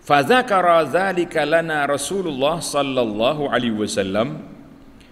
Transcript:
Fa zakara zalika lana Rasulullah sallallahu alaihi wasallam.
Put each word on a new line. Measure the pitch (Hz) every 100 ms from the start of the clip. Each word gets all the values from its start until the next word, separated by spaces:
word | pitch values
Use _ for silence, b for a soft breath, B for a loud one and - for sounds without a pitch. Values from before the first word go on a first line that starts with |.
| -
Fa | 143
zakara | 135 254 254 196 175 165 151
zalika | 151 196 180 170 160
lana | 147 165 165 156 143
Rasulullah | 143 - 196 175 135 135 170
sallallahu | - 143 139 131 117 104 117 151 143
alaihi | 113 123
wasallam. | 107 104 104 95 98 127 151 - - - - - - B